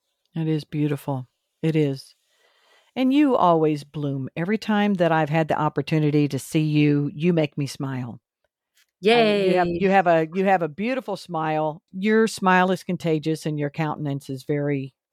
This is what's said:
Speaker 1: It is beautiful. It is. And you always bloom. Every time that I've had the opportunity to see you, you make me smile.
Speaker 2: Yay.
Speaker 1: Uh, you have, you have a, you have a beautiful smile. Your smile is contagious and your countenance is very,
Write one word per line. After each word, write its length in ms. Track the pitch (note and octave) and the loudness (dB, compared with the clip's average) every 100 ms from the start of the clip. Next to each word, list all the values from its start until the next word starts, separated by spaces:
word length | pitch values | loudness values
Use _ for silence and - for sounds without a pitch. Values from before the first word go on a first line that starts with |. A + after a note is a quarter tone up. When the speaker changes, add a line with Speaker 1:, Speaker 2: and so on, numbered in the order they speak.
| _ _ _ | _ _ _
Speaker 1:
It 140 | E3+ D#3+ | -6 -2
is 160 | D#3 | -4
beautiful. 640 | C#3+ D3+ D3 D3 - C3+ B2+ _ _ _ | -4 -4 -2 -2 -6 -8 -8 _ _ _
It 140 | D#3+ D#3 | -2 0
is. 380 | D3 C3+ - _ _ _ _ _ _ _ _ - | 0 -2 -12 _ _ _ _ _ _ _ _ -2
And 180 | C4 | 2
you 220 | C#4 D4 A#3+ | 4 4 4
always 480 | F3+ E3 D#3 D3+ | 4 4 2 0
bloom. 440 | C#3+ D#3 C#3+ C#3 C3 - | -6 -6 -4 -4 -6 -6
Every 220 | E3+ G#3+ | -2 -2
time 360 | - G#3 G#3 | 0 0 2
that 180 | G3 E3+ | 2 2
I've 180 | D#3+ D3+ | 2 2
had 180 | D#3+ D#3 | 0 0
the 100 | - | 0
opportunity 720 | D3+ - C#3+ D#3+ D3+ D3 D3 | -2 -2 -2 0 2 2 0
to 100 | C3+ | -2
see 220 | - E3 | -2 -2
you, 480 | D#3 D3+ D3 D3 C#3+ | 2 2 4 2 0
you 180 | - E3+ | -2 0
make 240 | E3 D3+ - | 0 0 -4
me 100 | C#3 | -6
smile. 540 | - C3+ C3 B2 A#2 _ _ _ _ _ _ _ _ | -6 -8 -8 -10 -12 _ _ _ _ _ _ _ _
Speaker 2:
Yay. 500 | F#3+ A#3+ G#3+ G#3 F#3+ | 2 4 4 2 2
Speaker 1:
Uh, 20 | |
you 40 | F3+ | 2
have, 80 | F3 | 0
you 220 | E3+ F#3+ | 0 2
have 160 | F#3+ F3 | 4 4
a, 220 | E3 D#3+ | 2 2
you 100 | F3+ | -2
have 180 | F#3+ F#3+ | 2 2
a 60 | E3 | 0
beautiful 480 | D3 A3 C4 A#3 G3 | -4 -4 -4 -6 -10
smile. 680 | - E3 D#3+ D#3 D#3 D3+ _ | -8 -6 -2 -2 -2 -6 _
Your 340 | F#3 G3+ A3 A3+ | -4 0 2 2
smile 440 | - F#3+ F#3 F#3 | 0 2 4 4
is 140 | F#3 | 0
contagious 640 | - F3 E3+ D#3+ D#3 D#3 D#3+ | -4 -4 -2 -2 -2 -4 -4
and 120 | D3+ | -4
your 120 | D3 | -6
countenance 580 | - D#3 - D3+ C#3 - | -4 -4 -4 -6 -6 -8
is 160 | C3+ | -12
very, 480 | - D3 C#3+ C#3+ C3+ _ _ | -6 -4 -2 -4 -6 _ _